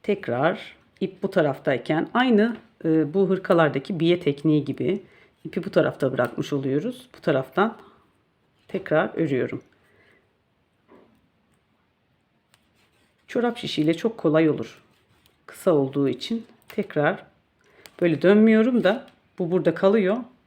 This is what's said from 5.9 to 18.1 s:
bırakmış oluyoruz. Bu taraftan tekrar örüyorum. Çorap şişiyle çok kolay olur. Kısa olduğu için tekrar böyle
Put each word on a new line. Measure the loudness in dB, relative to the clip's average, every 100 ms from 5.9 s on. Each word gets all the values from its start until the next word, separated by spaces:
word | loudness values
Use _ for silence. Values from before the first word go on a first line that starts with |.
| 0 -2
bırakmış | 0 -4 -4 -6
oluyoruz. | -4 -2 -2 -4 -10 -20 -8
Bu |
taraftan | -2 -2 -2 -2 -2 -2 -20 _ _ _ _ _ _ _ _
tekrar | -12 -2 -2 -2 -4
örüyorum. | -2 -2 -4 -8 _ _ _ _ _ _ _ _ _ _ _ _ _ -20 _ _ _ _ _ _ _ _ _ _ _ _ _ _ _ _ _ _ _ _ _ _ _
Çorap | -2 -2 -4
şişiyle | -8 -2 0
çok | 0 -4 -2
kolay | 0 2 2
olur. | 0 -8 -16 _ _ _ _ _ _ -20
Kısa | -4 2
olduğu | 2 2 0 -2
için | -2 -6 -8 -10 _ _
tekrar | -8 -4 0 0 -2 -12 _ _ _ _ _ -20 -2
böyle | 0